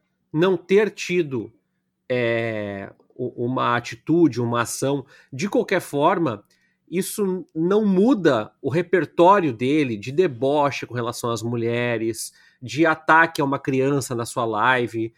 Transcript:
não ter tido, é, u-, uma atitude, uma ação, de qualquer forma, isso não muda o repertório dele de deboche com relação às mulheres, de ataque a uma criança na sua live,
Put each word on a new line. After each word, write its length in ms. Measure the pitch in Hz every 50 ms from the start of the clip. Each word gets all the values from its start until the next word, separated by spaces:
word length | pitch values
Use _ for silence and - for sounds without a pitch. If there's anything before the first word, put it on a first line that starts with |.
| _ _ _ _ _ _ -
não 240 | 151 170 196 190 170
ter 320 | 175 - 190 202 220 202
tido, 640 | - - - - 180 180 165 147 131 117 101 - _ _ _ _ _ _ _ _ _ _ _ -
é, 800 | 127 123 120 117 117 113 113 113 110 107 104 104 101 98 98 - - _ _ _ _
u-, 300 | - 127 117 - - 123
uma 320 | 120 127 127 127 120 120 120
atitude, 640 | 117 - - - _ - 156 170 170 147 117 117
uma 220 | 123 113 120 120 117
ação, 420 | - - - - 135 143 143 131 _ _ - _ -
de 160 | - 127 165 208
qualquer 340 | - 262 202 - 196 180
forma, 600 | - - - 143 147 165 196 185 170 135 110 101 - _ _ _ _ _ _ _ _ -
isso 580 | - 185 190 - - - 208 190 185 190 - _ -
não 320 | 160 160 180 196 214 220
muda 640 | 202 190 180 202 240 277 208 170 156 131 113 107 - _ _
o 80 | - 139
repertório 840 | 117 170 180 180 - 185 151 - _ - 170 180 202 202 175 147 120
dele 420 | 110 123 127 147 156 147 127 113
de 160 | 101 101 123
deboche 760 | 135 151 185 170 131 113 127 135 143 151 143 139 123 - - -
com 60 | 117
relação 340 | 120 120 117 120 - - 120
às 140 | 117 113 110
mulheres, 920 | 117 120 120 113 117 117 120 120 120 117 113 113 113 110 - - - _ _ _ _ _ _
de 240 | 131 117 107 139 165
ataque 560 | 160 156 - - - 156 160 165 165 - -
a 40 | 147
uma 120 | 135 139 135
criança 560 | - - 135 131 131 139 143 143 123 - 131
na 120 | 117 117
sua 180 | - - 135 120
live, 680 | 113 110 104 110 131 131 127 123 117 - 113 113 113 _